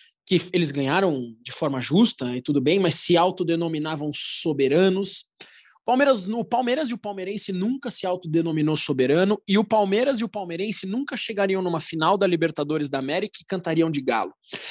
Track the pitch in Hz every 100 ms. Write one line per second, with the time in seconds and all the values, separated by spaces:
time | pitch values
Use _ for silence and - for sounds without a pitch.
0 | - _ - 185 - 185 156 139 135 175
1 | 196 135 120 113 - - 151 135 120 170
2 | 233 - 123 123 139 143 131 196 175 -
3 | - 170 180 185 170 165 165 156 156 156
4 | 151 143 - - 165 139 135 151 190 190
5 | 196 - - - - - - _ - 254
6 | 285 240 180 233 202 240 247 262 277 233
7 | 208 196 185 208 - 185 208 262 247 -
8 | 185 180 170 165 165 156 151 156 - 131
9 | 127 156 196 208 - 196 208 220 196 202
10 | 269 240 226 208 180 165 214 - 190 226
11 | 285 240 - 202 196 190 180 165 - 160
12 | 160 196 196 170 160 151 147 156 143 135
13 | 131 165 - - - 190 170 160 165 147
14 | 131 113 92 - - - -